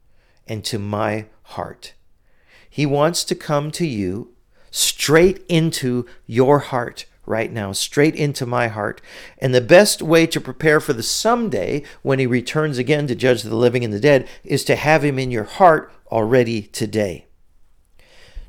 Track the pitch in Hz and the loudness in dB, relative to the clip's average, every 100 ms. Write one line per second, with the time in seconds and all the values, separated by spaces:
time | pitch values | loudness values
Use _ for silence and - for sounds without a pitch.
0 | _ _ _ _ - 110 - 110 101 104 | _ _ _ _ -12 -10 -8 -8 -6 -4
1 | 110 107 107 _ - - 90 - - - | -2 -4 -10 _ -16 -12 -12 -14 -20 -20
2 | _ _ _ _ _ _ _ - 147 143 | _ _ _ _ _ _ _ -4 -2 0
3 | 156 175 - 180 - 147 151 151 170 110 | 0 -2 -6 -6 -4 -4 -4 -6 -4 -4
4 | 92 98 - _ _ _ _ - - - | -4 -6 -12 _ _ _ _ -4 -4 -2
5 | - 160 185 185 - 170 160 - 131 123 | 2 6 4 2 -2 0 0 -2 -4 -4
6 | 123 - - 117 131 143 - 127 120 - | -6 -14 -4 0 4 2 0 -6 -6 -12
7 | - _ - 110 110 110 98 95 - - | -20 _ -6 -4 -4 -6 -6 -6 -4 0
8 | 156 156 147 - 120 123 117 107 104 - | 0 0 -4 -4 -4 -2 -2 -4 -6 -8
9 | - - - - 135 127 113 175 208 - | -16 -20 -20 -6 0 2 6 8 8 2
10 | 156 165 165 156 131 123 156 151 - 120 | 2 2 2 -2 -8 -2 2 2 2 -4
11 | - - 220 240 220 107 87 143 - - | -4 -2 0 0 0 -2 -2 -6 -8 -8
12 | 131 135 127 123 117 156 156 123 123 147 | -2 0 0 -2 -2 -4 -2 -2 -2 -2
13 | 147 110 127 120 107 113 123 123 117 101 | -2 0 2 2 -2 0 2 0 -2 0
14 | 139 139 - - - 139 - 123 139 156 | 2 2 0 -12 -6 -2 0 0 2 2
15 | 147 131 127 120 104 - 185 156 - - | 0 -2 -4 -6 -6 4 6 6 0 -18
16 | - 113 110 127 117 113 104 - 107 107 | -6 -2 2 2 2 -2 -8 -8 -4 -2
17 | 101 76 - _ _ _ - _ _ _ | -4 -6 -16 _ _ _ -20 _ _ _
18 | _ - - - | _ -20 -20 -18